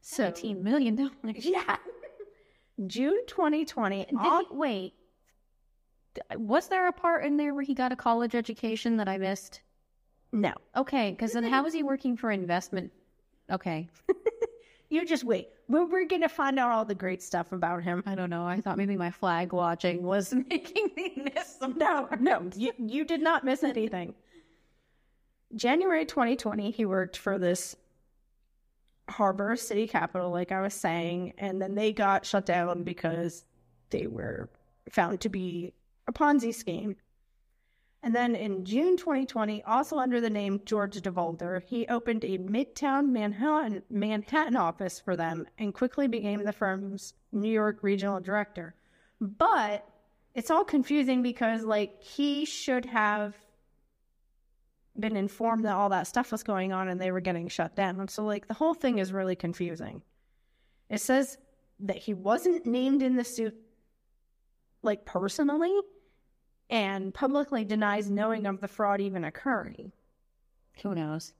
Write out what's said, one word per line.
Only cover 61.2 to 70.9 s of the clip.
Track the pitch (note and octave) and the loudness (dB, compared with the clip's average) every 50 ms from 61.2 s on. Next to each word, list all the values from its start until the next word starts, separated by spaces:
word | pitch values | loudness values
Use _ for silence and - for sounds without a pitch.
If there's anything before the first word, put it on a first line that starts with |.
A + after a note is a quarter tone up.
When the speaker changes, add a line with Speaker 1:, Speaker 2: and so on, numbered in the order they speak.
| C#4 C4 - - _ _ _ _ _ _ _ _ | 4 0 -4 -16 _ _ _ _ _ _ _ _
Speaker 1:
that | G3 G3+ G3 - | -4 -4 -4 -4
he | - - G#3 | -2 -6 -6
wasn't | F3+ F#3 G3 A3 D4 F4+ F4+ F4 E4+ - | -2 2 2 2 4 4 2 2 2 2
named | A#3+ A#3 B3 B3+ C4+ C4+ C#4+ C4 | 0 0 2 2 4 4 4 4
in | B3+ B3+ | 4 2
the | B3 A#3+ | 2 0
suit, | A#3+ - - A3+ A3 G#3+ - - _ _ _ _ _ _ _ _ _ _ _ _ _ _ _ _ _ _ _ _ _ _ _ | -2 -4 -2 -4 -4 -4 -8 -20 _ _ _ _ _ _ _ _ _ _ _ _ _ _ _ _ _ _ _ _ _ _ _
like, | - A3+ G#3 G3+ - | -2 -2 -2 -2 -4
personally, | - - F3+ F#3 G3 - - D4+ C#4+ C#4+ D4+ E4 F4 F#4+ G4+ G4 G4+ - - _ _ _ _ _ _ _ _ _ _ _ _ _ _ | -6 -4 -2 -2 -2 -2 0 0 2 2 2 2 2 2 0 0 -2 -10 -20 _ _ _ _ _ _ _ _ _ _ _ _ _ _
and | A3+ A3+ G#3 G3 G3 G3 F#3+ F#3+ F#3+ | -2 0 0 0 -2 -4 -4 -6 -4
publicly | - C#4+ C4+ C4+ C#4+ C#4+ C#4 C#4 A#3 A3 | 0 0 2 2 2 0 0 0 -2 -2
denies | G3 G#3+ G#3+ G#3+ G#3 G3+ G#3 G#3 G3+ | 0 0 2 2 2 2 0 0 0
knowing | G3+ G3+ G#3+ A3 A3+ A3 G#3 G3+ | 0 0 2 0 0 0 -2 -4
of | F#3+ F#3+ | -4 -4
the | G3+ F#3+ | -6 -10
fraud | - - A3 G3+ G3+ G3+ | -2 0 2 2 2 2
even | G3 G3+ F#3+ F#3 E3 | 0 -2 -2 -4 -6
occurring. | D3+ - - - C4+ B3+ G#3+ F3+ - - - - F#3+ - _ _ _ _ _ _ _ _ _ _ _ _ _ _ _ _ - - | -6 -8 -6 -2 -2 -2 -2 -2 -6 -12 -14 -16 -16 -18 _ _ _ _ _ _ _ _ _ _ _ _ _ _ _ _ -8 -6
Speaker 2:
Who | G3+ | -4